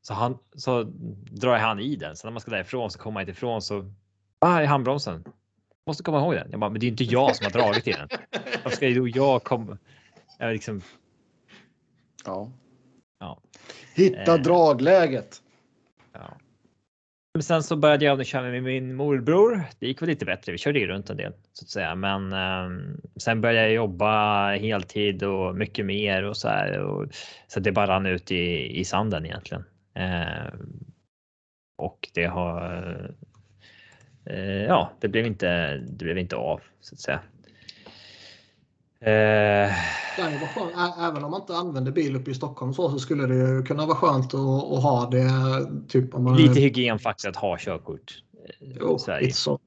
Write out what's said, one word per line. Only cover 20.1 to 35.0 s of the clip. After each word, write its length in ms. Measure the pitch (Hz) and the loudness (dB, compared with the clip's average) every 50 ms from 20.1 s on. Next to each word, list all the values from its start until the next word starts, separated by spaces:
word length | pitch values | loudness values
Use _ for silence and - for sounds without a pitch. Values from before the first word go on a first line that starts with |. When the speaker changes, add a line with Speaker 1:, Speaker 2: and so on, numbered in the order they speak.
| 151 - - | -2 -2 -2
Speaker 1:
bättre. 260 | 92 90 - - - | -6 -6 -6 -6 -10
Vi 60 | 87 | -8
körde 220 | 87 - 143 147 135 | -4 -2 0 0 0
ju 80 | 101 | 0
runt 220 | 90 92 101 101 - | -2 -4 -6 -6 -8
en 80 | 104 | -8
del, 160 | 101 95 101 - _ _ _ _ | -8 -8 -10 -12 _ _ _ _
så 120 | - - | -20 -20
att 40 | - | -10
säga. 260 | - 104 90 78 82 | -6 -6 -4 -4 -4
Men, 380 | 92 95 98 98 98 98 95 95 | -4 -2 -2 -2 -2 -4 -4 -4
ehm, 680 | 95 92 92 95 92 92 90 90 92 92 95 95 - - - _ | -4 -4 -4 -4 -4 -6 -6 -8 -10 -10 -10 -12 -12 -16 -18 _
sen 240 | - - 117 113 113 | -6 -2 -2 0 2
började 200 | 110 117 117 113 110 | 2 2 4 4 4
jag 60 | 110 110 | 4 4
jobba 840 | 113 117 101 90 87 104 107 107 107 107 107 104 101 101 101 101 | 2 0 -2 -2 0 2 2 4 4 2 2 2 2 2 0 0
heltid 680 | 98 107 110 107 98 92 - - 107 104 101 95 90 98 | -2 -2 -2 -2 -4 -4 -6 -4 0 0 0 0 0 -2
och 320 | 98 98 95 92 90 90 | -2 0 0 -2 -2 -2
mycket 300 | 95 107 101 - - 104 | -4 -6 -4 -4 -6 -4
mer 380 | 95 98 104 104 101 95 95 98 | -2 -2 -2 0 0 0 0 -2
och 140 | 101 104 | -4 -6
så 100 | - - | -4 -2
här. 320 | 117 104 - - 98 95 - | -2 0 0 0 -2 -2 -4
Och, 280 | - - - 50 - 98 - - - - - - _ | -4 -4 -4 -6 -6 -8 -10 -16 -18 -18 -20 -20 _
så 120 | _ - 101 | _ -6 -2
det 120 | 92 104 | -2 0
bara 160 | 92 107 101 | 2 2 2
rann 180 | 95 92 95 98 | 2 2 2 2
ut 260 | 95 92 87 - - | 0 -2 -2 -2 -4
i, 480 | 95 87 87 87 85 78 65 - 64 85 | -2 -2 0 -2 -2 -4 -6 -6 -4 -6
i 60 | 95 | -4
sanden 400 | - - 92 110 110 92 78 80 | 0 0 0 0 0 -2 -4 -4
egentligen. 380 | 80 - - - - - 92 92 _ _ _ _ _ _ | -8 -10 -10 -10 -10 -10 -10 -10 _ _ _ _ _ _
Ehm, 880 | 90 90 92 90 85 85 82 80 78 78 - - - - - - - - - - _ _ _ _ _ _ _ _ _ _ _ _ _ _ _ _ | -6 -4 -4 -4 -4 -4 -6 -6 -8 -10 -10 -12 -14 -16 -16 -16 -18 -18 -20 -20 _ _ _ _ _ _ _ _ _ _ _ _ _ _ _ _
och 320 | - - - - _ - - _ | -10 -10 -10 -8 _ -18 -6 _
det 120 | 87 85 | -2 -2
har, 880 | 85 87 90 87 87 85 87 87 85 85 87 90 87 87 92 92 98 - _ - _ _ _ _ _ _ _ - - - - - - - _ _ _ _ _ _ | 0 0 -2 -4 -4 -4 -6 -6 -6 -8 -8 -8 -10 -10 -10 -12 -14 -14 _ -20 _ _ _ _ _ _ _ -20 -20 -20 -20 -20 -20 -20 _ _ _ _ _ _
eh, 140 | - 104 98 95 98 98 98 104 | -12 -10 -8 -6 -4 -4 -2 2
ja, 280 | 120 180 107 - - - | 4 4 2 2 0 -6
det 80 | _ | _